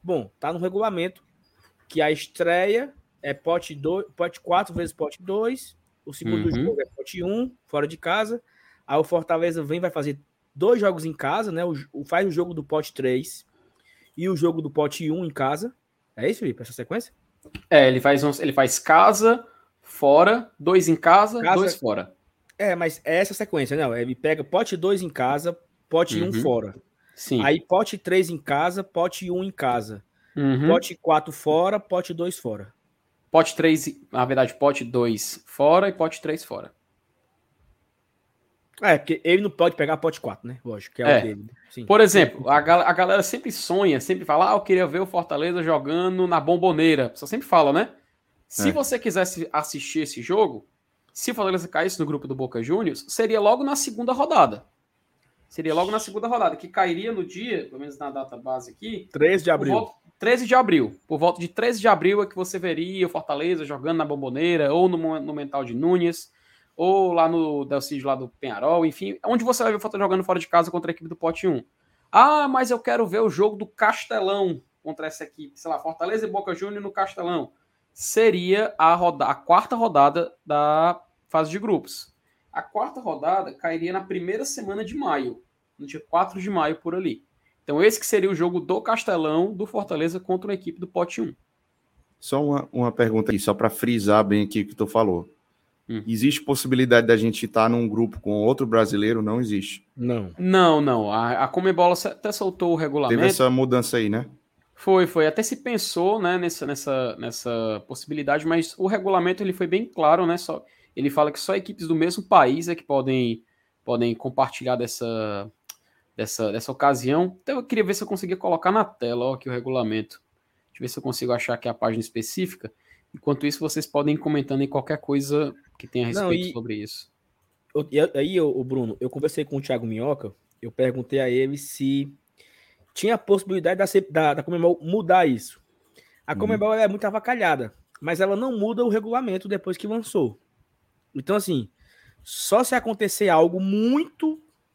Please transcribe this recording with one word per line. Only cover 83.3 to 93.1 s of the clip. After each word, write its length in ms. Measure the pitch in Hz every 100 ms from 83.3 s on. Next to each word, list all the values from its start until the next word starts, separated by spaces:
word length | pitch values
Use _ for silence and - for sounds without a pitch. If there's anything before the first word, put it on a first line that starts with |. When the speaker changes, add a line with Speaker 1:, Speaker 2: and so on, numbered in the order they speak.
| 190 -
Speaker 2:
cairia 400 | - 165 165 170
na 80 | 190
primeira 440 | 190 180 175 220
semana 400 | 269 - 202 196
de 100 | 214
maio, 480 | 285 240 147 123 117 _ _ _ -
no 80 |
dia 160 | 143 156 -
quatro 320 | 170 190 190
de 80 | 185
maio, 280 | 185 151 160
por 180 | 170
ali. 300 | 175 180 - _ _ _ _
Então 160 | - 147
esse 200 | 208 214
que 60 | -
seria 220 | 214 190
o 60 |
jogo 240 | 170 175 175
do 220 | 143 202
Castelão, 720 | 220 226 - 175 156 160 190
do 120 | 190 208
Fortaleza 520 | 220 202 160 165 180
contra 300 | 185 185 202
uma 60 |
equipe 260 | 196 185 165
do 60 | 180
Pote 320 | 180 175 -
um. 120 | 220 - _ _ _ _ _ _ _ _
Speaker 4:
Só 260 | - 139
uma, 240 | 147 143 -
uma 180 | - 120
pergunta 400 | 113 117